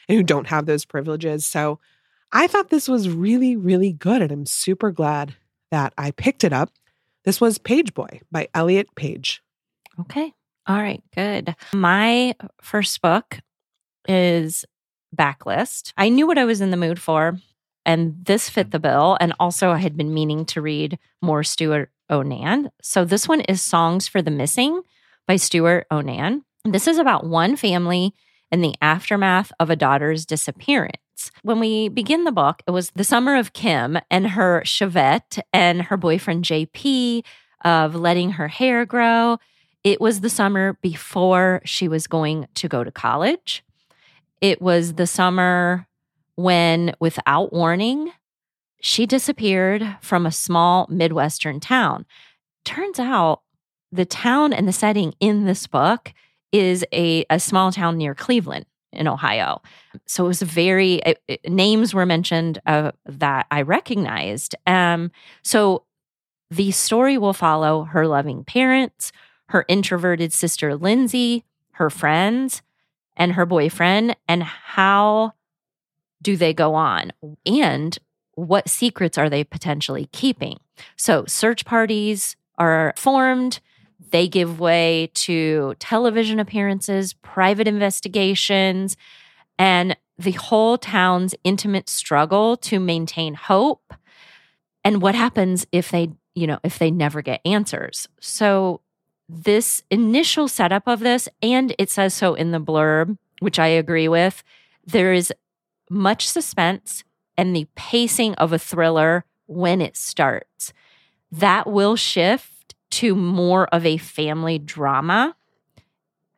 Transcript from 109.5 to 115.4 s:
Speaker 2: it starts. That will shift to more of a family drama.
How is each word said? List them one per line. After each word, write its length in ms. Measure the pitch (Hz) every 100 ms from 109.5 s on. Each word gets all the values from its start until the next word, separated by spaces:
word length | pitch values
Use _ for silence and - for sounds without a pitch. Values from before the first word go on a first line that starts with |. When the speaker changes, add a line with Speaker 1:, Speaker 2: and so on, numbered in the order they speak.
| 170 175 185
Speaker 2:
it 160 | 156 -
starts. 760 | - - 135 110 - - - - _ _ _ _ -
That 340 | 160 196 196 -
will 300 | 202 202 226
shift 800 | - 190 175 262 - - - - -
to 240 | - 240 190
more 500 | 175 185 180 185 185
of 160 | 170
a 120 | 165 160
family 600 | - - 151 156 165 160
drama. 760 | 147 156 143 135 160 202 285 -